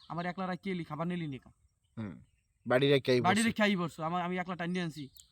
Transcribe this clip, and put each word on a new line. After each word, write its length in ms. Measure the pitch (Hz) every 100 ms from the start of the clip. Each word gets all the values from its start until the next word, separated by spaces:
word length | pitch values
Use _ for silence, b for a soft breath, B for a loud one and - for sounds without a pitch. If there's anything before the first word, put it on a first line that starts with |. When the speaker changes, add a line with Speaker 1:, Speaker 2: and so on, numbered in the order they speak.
| -
Speaker 1:
আমার 160 | 160 180
একলা 180 | 175 185
রাগ 120 | 180
কে 100 | 196
এলি, 140 | 180
খাবার 220 | 156 151 170
নিলি 200 | 175 156
নে 120 | 127
কা?" 120 | - _ _ _ _ -
Speaker 2:
হুম। 180 | 104 64 - _ _ _ 117
বাড়ি 200 | 127 143
রেখে 220 | 139 131
আই 80 | 123
Speaker 1:
বাড়ি 140 | 175
Speaker 2:
বসছো? 140 | 202 226
Speaker 1:
রেখে 140 | -
আই 140 | 208 185
বসছো, 240 | 170 -
আমা-, 200 | 160 180
আমি 120 | 175 185
একলা 200 | 180 175
টাইনে 240 | 170 180
আনছি। 220 | 170 151 131 - -